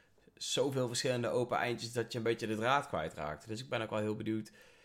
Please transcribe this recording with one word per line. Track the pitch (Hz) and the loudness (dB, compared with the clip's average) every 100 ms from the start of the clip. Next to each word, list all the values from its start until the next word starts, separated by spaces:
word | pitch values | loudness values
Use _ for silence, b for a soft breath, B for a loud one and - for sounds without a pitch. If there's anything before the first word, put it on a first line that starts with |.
| b b b - | b b b -12
zoveel | - - 139 131 123 | -4 0 2 2 0
verschillende | 120 139 123 117 | 0 0 2 2
open | 123 120 90 | 2 2 2
eindjes | 120 117 117 | 2 0 -2
dat | 120 113 | -2 -2
je | 123 | 0
een | |
beetje | 113 113 107 | 2 2 0
de | 107 | 0
draad | 117 143 - | 4 4 2
kwijtraakte. | 82 80 - 76 78 - | -2 -2 -4 -6 -6 -6
Dus | 110 | -8
ik | 127 | -4
ben | 123 | -2
ook | 110 | 0
wel | 107 | 0
heel | 107 107 | 0 0
benieuwd. | 110 110 107 b b b | 0 -2 -4 b b b